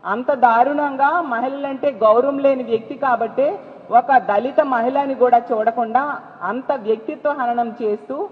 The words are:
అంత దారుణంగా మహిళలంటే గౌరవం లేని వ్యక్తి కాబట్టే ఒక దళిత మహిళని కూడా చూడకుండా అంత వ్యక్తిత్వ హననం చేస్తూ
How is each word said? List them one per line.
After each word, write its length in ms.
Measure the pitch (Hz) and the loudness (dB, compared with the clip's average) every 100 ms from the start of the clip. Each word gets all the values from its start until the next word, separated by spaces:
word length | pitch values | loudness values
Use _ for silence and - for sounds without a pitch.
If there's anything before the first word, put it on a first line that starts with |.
| 180 | -4
అంత 260 | 214 254 | -4 -2
దారుణంగా 880 | 269 247 226 262 294 294 269 277 339 | 2 4 6 4 4 -2 0 0 0
మహిళలంటే 680 | 311 233 254 277 277 262 285 | -2 -4 -4 -4 -6 -4 -4
గౌరవం 480 | 220 214 226 277 277 | 2 4 4 2 2
లేని 240 | 277 262 | 0 0
వ్యక్తి 320 | 233 226 - 277 | 0 -2 -4 -4
కాబట్టే 640 | 269 233 226 254 285 392 - - - | -2 0 -2 0 -2 -2 -12 -20 2
ఒక 260 | 233 247 262 | 2 4 2
దళిత 440 | - 202 247 277 | 4 0 0 0
మహిళని 540 | 285 247 240 277 277 254 | 0 0 0 0 -2 2
కూడా 260 | 247 240 240 | 2 2 0
చూడకుండా 680 | 226 220 233 226 240 285 262 - - | -2 0 -2 -2 0 -2 -8 -12 -8
అంత 300 | 180 240 262 | -6 -6 -4
వ్యక్తిత్వ 580 | 277 208 214 - 302 294 | -4 -2 -4 -4 -6 -4
హననం 440 | 285 240 240 233 220 | -2 -2 -2 -4 -4
చేస్తూ 460 | 214 208 - 277 392 | -4 -4 -8 -8 -8